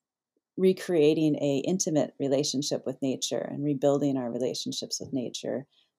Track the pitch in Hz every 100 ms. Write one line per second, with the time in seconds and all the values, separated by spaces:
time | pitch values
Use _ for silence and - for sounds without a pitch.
0 | _ _ _ _ _ - 190 185 - 170
1 | 147 156 156 - 143 139 - 185 175 151
2 | - - 135 135 147 131 139 131 123 139
3 | 135 - - 120 - 139 147 135 143 143
4 | 143 131 120 120 127 147 131 - - -
5 | 107 131 117 - - 117 - _ _